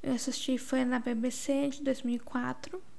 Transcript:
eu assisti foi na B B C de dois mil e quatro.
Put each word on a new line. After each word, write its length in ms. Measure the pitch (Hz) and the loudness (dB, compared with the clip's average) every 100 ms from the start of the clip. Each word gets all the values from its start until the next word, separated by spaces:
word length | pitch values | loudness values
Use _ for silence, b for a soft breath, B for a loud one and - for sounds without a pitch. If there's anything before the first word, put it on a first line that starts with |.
eu 120 | 285 | 0
assisti 440 | 247 - 247 - 254 | 0 0 -2 0 0
foi 280 | - 262 254 | 2 2 4
na 120 | 247 | 2
B 160 | 233 | 2
B 160 | 233 247 | 0 0
C 400 | 247 - 277 285 | -2 0 2 2
de 140 | 277 | 0
dois 180 | 285 262 | 0 0
mil 140 | 240 240 | 2 -2
e 40 | |
quatro. 600 | - 254 247 254 - 370 - | 0 -2 -2 -4 -6 -8 -8